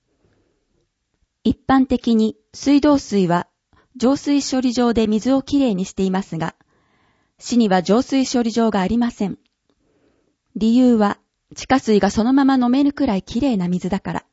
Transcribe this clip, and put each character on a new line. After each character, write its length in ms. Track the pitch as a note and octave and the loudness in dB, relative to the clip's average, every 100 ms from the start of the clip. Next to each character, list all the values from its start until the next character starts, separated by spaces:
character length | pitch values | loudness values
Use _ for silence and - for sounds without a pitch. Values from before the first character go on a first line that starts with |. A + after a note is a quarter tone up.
| _ _ _ _ _ _ _ _ _ _ _ _ _ _ | _ _ _ _ _ _ _ _ _ _ _ _ _ _
一 140 | A3 - - | -4 -4 0
般 160 | C4+ | 0
的 300 | C4 B3 - | 2 -2 0
に 240 | A3 A3 - _ | 0 0 -4 _
水 260 | - C4+ C#4+ | -6 0 2
道 160 | D4+ C#4 | 4 2
水 300 | - G3+ F3 | 0 -2 0
は 220 | F3 - _ _ _ _ B3 | 0 -4 _ _ _ _ -4
浄 200 | A3+ C#4 | -2 0
水 240 | - C#4+ | 0 -2
処 200 | - C4 | -2 -2
理 100 | B3+ | -2
場 220 | A#3 A#3+ | 0 0
で 120 | A3+ G#3+ | 0 0
水 280 | G#3+ A#3+ | 0 0
を 80 | C4+ | -2
き 160 | C4+ C#4+ | 0 -2
れ 120 | C4 | 0
い 40 | |
に 100 | F#3 | -2
し 80 | G3 | -6
て 120 | - | -4
い 60 | F#3+ | -4
ま 120 | F#3 | -4
す 160 | - D#3+ | -6 -8
が、 160 | D#3+ - _ _ _ _ _ _ _ _ | -8 -10 _ _ _ _ _ _ _ _
市 200 | - A#3+ | -4 0
に 100 | A3 | 2
は 140 | F#3 | 2
浄 180 | E3+ G#3+ | 2 0
水 260 | C4 C4+ B3+ | 0 -2 0
処 160 | B3 | -2
理 80 | A#3 | -2
場 200 | A3+ A3+ | 0 0
が 100 | G#3 | 0
あ 60 | F#3 | -2
り 100 | A#3 | -2
ま 140 | A#3+ | -2
せ 160 | - G3 | -4 -8
ん。 120 | - _ _ _ _ _ _ _ _ _ _ _ G#3 | -8 _ _ _ _ _ _ _ _ _ _ _ -4
理 180 | A3 | 2
由 200 | A#3+ B3+ | 4 4
は、 240 | A3+ G3+ - _ _ _ | 4 2 -4 _ _ _
地 120 | - - | -12 -2
下 140 | C4 | 0
水 200 | - G#3 | 2 2
が 100 | F#3+ | 2
そ 140 | - | 0
の 80 | A3+ | 0
ま 140 | C4+ C4+ | 2 2
ま 100 | C4+ | 2
飲 140 | A#3+ | 2
め 120 | C4 | 2
る 120 | C#4+ | 0
く 120 | C#4 C4+ | 0 -2
ら 100 | F#3+ | -2
い 60 | |
き 180 | - A3+ | -4 -4
れ 120 | C#4 | -2
い 60 | G#3+ | -2
な 100 | F3 | -2
水 220 | F3+ F3+ | -4 -4
だ 100 | F#3+ | -6
か 120 | F3 | -6
ら。 100 | D#3+ - | -10 -10